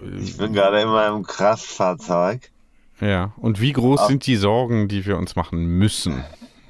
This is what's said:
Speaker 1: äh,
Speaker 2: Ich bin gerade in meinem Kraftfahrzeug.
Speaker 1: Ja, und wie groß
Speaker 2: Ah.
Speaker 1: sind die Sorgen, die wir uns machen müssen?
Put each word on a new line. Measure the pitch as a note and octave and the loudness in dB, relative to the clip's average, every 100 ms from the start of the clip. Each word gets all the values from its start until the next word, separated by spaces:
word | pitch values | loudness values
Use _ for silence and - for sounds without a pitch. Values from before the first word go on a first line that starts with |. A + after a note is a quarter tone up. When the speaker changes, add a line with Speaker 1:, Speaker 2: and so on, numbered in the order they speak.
Speaker 1:
äh, | F#2+ F#2+ | -12 -10
Speaker 2:
Ich | F#2+ - | -10 -6
bin | G#2+ | -2
gerade | G#2 G2 G#2 | 2 4 4
in | A2 | 2
meinem | A2 G#2+ G#2+ | 2 2 0
Kraftfahrzeug. | F#2 - G2 A2 - - F#2+ F2+ - F2 F2+ A#2+ - _ _ _ _ - | -6 0 2 2 -2 -2 -2 -2 -2 0 0 -2 -10 _ _ _ _ -6
Speaker 1:
Ja, | G#2 F#2+ F#2+ - | -2 -2 -2 -4
und | A#2 G2+ | -4 0
wie | B2 | 0
groß | C3+ A#2+ C#3 | 2 2 4
Speaker 2:
Ah. | G#2 | 4
Speaker 1:
sind | C3+ C3 | 2 0
die | A#2 | 2
Sorgen, | G2+ A2+ B2 A#2 G#2 | 2 2 0 0 0
die | G2+ F#2+ | -2 -2
wir | F#2 | -2
uns | F2 - | -4 -6
machen | E2+ E2+ | -4 -4
müssen? | E2+ F2 G#2 - F#2 C2+ C#2 - - _ | 0 2 2 0 -4 -6 -8 -16 -20 _